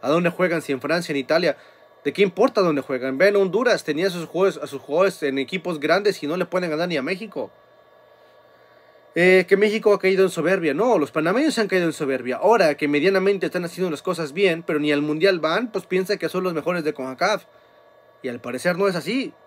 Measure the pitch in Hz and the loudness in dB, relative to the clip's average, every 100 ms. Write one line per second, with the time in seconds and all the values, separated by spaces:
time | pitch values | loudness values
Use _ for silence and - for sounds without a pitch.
0 | 113 160 170 170 180 165 - 135 143 170 | 0 0 0 0 -2 -2 -4 -6 -2 -2
1 | 170 143 127 160 175 - - _ - _ | -2 -4 0 0 2 -2 -10 _ -20 _
2 | 143 143 196 180 247 220 180 143 - 131 | -6 2 0 4 2 4 0 0 -2 -4
3 | 131 135 190 202 190 180 247 185 - 147 | -4 4 4 4 2 0 0 0 -2 -2
4 | 190 175 160 - 190 151 143 135 - 151 | -2 -4 -8 0 0 0 -10 -12 -4 0
5 | 196 165 147 135 131 185 175 160 147 175 | 0 0 -4 -4 -6 -6 -6 -4 0 2
6 | 208 190 143 175 175 185 175 151 180 156 | 2 -2 -6 -4 -2 -4 -4 -4 -4 -4
7 | 135 190 214 156 104 _ _ _ _ _ | -4 -6 -8 -10 -12 _ _ _ _ _
8 | _ _ - _ _ _ _ _ _ - | _ _ -20 _ _ _ _ _ _ -20
9 | _ 165 180 185 185 190 214 214 208 202 | _ 2 6 6 4 2 4 2 2 2
10 | 190 190 190 - 160 190 165 139 240 208 | 2 2 2 2 0 0 0 0 2 2
11 | 143 160 156 214 311 240 208 185 170 147 | 0 -2 0 0 0 0 0 0 0 -2
12 | 135 131 120 123 185 233 170 143 147 143 | -4 -2 -4 0 4 6 4 2 0 2
13 | 165 196 190 202 170 180 170 175 185 147 | 2 2 0 0 -2 -4 -6 -4 -4 -4
14 | - 170 156 151 196 165 165 151 147 147 | -4 -4 -6 0 0 0 -2 -2 0 0
15 | 151 151 190 185 156 175 240 196 - 185 | 0 0 2 2 0 -2 -2 -6 -4 -4
16 | 190 202 160 180 185 165 151 180 151 147 | -2 -4 -4 -4 -4 -4 -4 -2 -4 -6
17 | 131 131 180 202 - _ _ _ _ _ | -10 -2 -2 -2 -6 _ _ _ _ _
18 | _ _ - 120 123 123 175 175 196 175 | _ _ -10 -10 -8 -4 -2 0 0 0
19 | 143 247 196 - | -4 -4 -4 -12